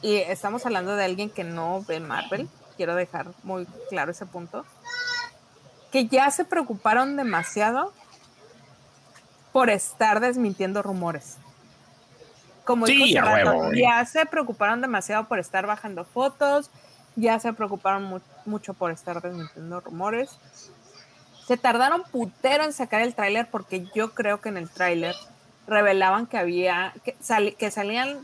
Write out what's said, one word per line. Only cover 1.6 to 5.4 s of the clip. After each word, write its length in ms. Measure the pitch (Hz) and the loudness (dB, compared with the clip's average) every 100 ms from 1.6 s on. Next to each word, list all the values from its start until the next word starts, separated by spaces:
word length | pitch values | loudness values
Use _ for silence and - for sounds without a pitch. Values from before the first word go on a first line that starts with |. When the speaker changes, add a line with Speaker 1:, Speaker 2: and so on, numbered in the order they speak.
| 165 185 208 | -4 -6 -6
Speaker 1:
ve 120 | 160 | -8
Marvel. 480 | 160 117 - 185 - - - - | -4 -6 -4 -6 -8 -14 -20 -6
Quiero 180 | 170 175 | -4 -2
dejar 320 | 180 165 165 180 | -4 -8 -12 -14
muy 240 | 190 185 180 - 480 | -10 -10 -10 -14 -10
claro 220 | 185 147 | -6 -4
ese 140 | 175 185 | -6 -12
punto. 400 | 175 170 226 302 - 480 494 494 480 480 - | -14 -12 -14 -14 -18 -12 -8 -6 -6 -8 -14